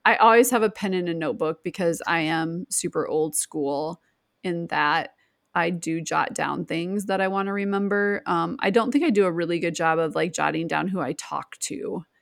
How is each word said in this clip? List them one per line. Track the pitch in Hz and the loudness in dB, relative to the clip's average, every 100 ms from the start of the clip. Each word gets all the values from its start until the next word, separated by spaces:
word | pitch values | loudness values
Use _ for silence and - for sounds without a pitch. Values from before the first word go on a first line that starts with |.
I | 240 | 2
always | 214 226 233 254 | 6 8 8 6
have | 240 | 4
a | 220 | 0
pen | - 208 | 0 -2
and | 185 175 | 0 0
a | |
notebook | 165 151 - 160 160 | -2 -2 -2 -2 -2
because | 175 - 175 151 - | -6 -2 -2 0 0
I | 165 | 0
am | 156 160 160 170 - | 0 0 -2 -6 -6
super | - 170 160 - | -4 -4 -2 -2
old | 156 156 | 0 -2
school | - - 156 139 143 156 175 _ _ _ _ | -2 -6 -4 -2 -2 -4 -8 _ _ _ _
in | - 170 170 | -6 -4 -2
that | 151 147 160 - _ _ _ _ | 0 2 2 -2 _ _ _ _
I | 180 170 | -2 0
do | 175 165 165 | -2 -4 -4
jot | 160 156 - | -2 -2 -2
down | 147 143 147 | -2 -4 -4
things | 165 165 175 202 196 | -4 -4 -2 -4 -2
that | 190 | 0
I | 190 | 0
wanna | 196 196 | 0 -2
remember. | 202 202 196 202 202 202 202 | -2 -2 0 0 2 0 -2
Um, | - 170 165 - | -2 0 -2 -2
I | 196 | 2
don't | 214 220 | 2 4
think | 285 | 2
I | 330 | 4
do | 202 | 4
a | 185 | 4
really | 165 165 170 | 2 -2 0
good | 170 | -2
job | 165 160 160 | 0 2 2
of, | 160 | 0
like, | 160 170 | 0 -2
jotting | 160 151 160 165 | 0 0 0 -2
down | 151 180 | -2 -2
who | 185 | -2
I | 131 | -4
talk | - - 143 - - | -6 -8 -8 -8 -10
to, | - - - 175 - _ | -10 -8 -8 -8 -10 _